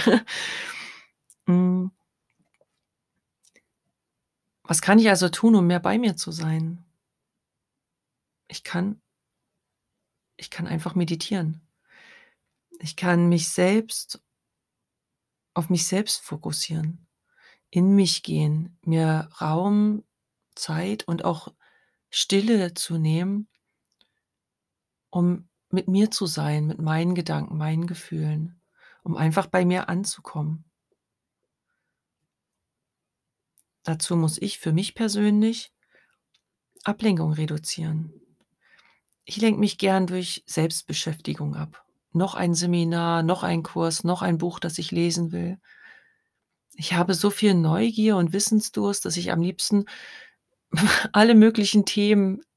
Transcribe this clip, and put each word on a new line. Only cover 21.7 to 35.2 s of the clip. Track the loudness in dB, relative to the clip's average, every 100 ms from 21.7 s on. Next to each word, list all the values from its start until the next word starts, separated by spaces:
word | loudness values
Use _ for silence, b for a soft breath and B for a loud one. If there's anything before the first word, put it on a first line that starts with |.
| _ _ _ _
Stille | -4 0 2 4 2 0 -4
zu | -4 -2
nehmen, | 0 0 0 -4 -8 _ _ _ _ _ _ _ _ _ _ _ _ _ _ _ _
um | 0 0 0 -6 _ _
mit | -4 0
mir | 2 2
zu | 0 -4
sein, | -4 -2 0 -2
mit | -2
meinen | -2 0 0 -2
Gedanken, | -2 -4 -4 -4
meinen | -2 -2 -4
Gefühlen, | -8 -10 -6 -4 -4 -6 -12 _ b b b
um | -8 -2
einfach | 0 0 0
bei | 0 2
mir | 0 -2
anzukommen. | -4 -6 -10 -10 -6 -6 -6 -12 _ _ _ _ _ _ _ _ _ _ _ _ _ _ _ _ _ _ _ _ _ _ _ _ _ _ _ _ _ _ _
Dazu | -6 -4 -2 0
muss | 0 0
ich | -6 -6
für | -2
mich | 0 -2
persönlich | -4 -2 0